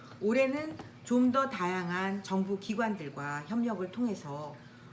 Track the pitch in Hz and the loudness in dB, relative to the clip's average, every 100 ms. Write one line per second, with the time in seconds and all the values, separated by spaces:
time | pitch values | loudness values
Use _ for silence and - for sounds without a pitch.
0 | - - 208 247 262 285 311 311 - - | -18 -2 2 4 4 2 -4 -8 -14 -16
1 | - 247 254 262 262 214 180 185 175 180 | 0 4 6 6 2 0 0 0 -2 0
2 | 190 196 - 190 190 196 - 208 220 190 | 0 -2 0 0 0 -2 -2 0 0 0
3 | 147 139 143 147 151 226 233 190 180 226 | -6 -6 -6 -6 -2 0 0 0 -4 -2
4 | 240 196 147 143 151 143 - - - | -2 -2 -6 -8 -8 -12 -18 -20 -20